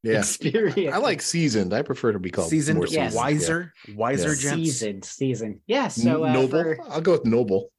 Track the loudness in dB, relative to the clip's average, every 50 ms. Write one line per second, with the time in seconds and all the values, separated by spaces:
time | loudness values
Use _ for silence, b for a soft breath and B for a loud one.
0 | 2 2 2 2 2 0 -2 -2 -2 0 2 2 2 2 2 0 0 0 0 0
1 | 0 0 0 -2 -4 -4 0 2 2 2 2 2 0 2 0 -2 -2 -2 -4 0
2 | 0 0 0 0 -4 -4 -4 -2 -2 0 0 0 2 2 2 2 2 0 0 0
3 | -2 0 0 0 0 2 0 0 0 0 -2 -2 -4 -8 _ _ -20 -16 -4 -2
4 | -2 0 0 0 0 0 0 0 0 -2 -2 0 0 -2 -2 -2 -4 -4 -6 -8
5 | -12 -14 -6 -4 -2 -2 -2 -2 -6 -8 -8 -12 _ -2 0 0 0 -2 -2 0
6 | 2 2 2 2 2 2 4 2 2 2 2 0 0 0 -2 -4 -6 -8 -6 -2
7 | 2 2 2 4 2 2 2 2 2 2 0 -2 -2 -4 _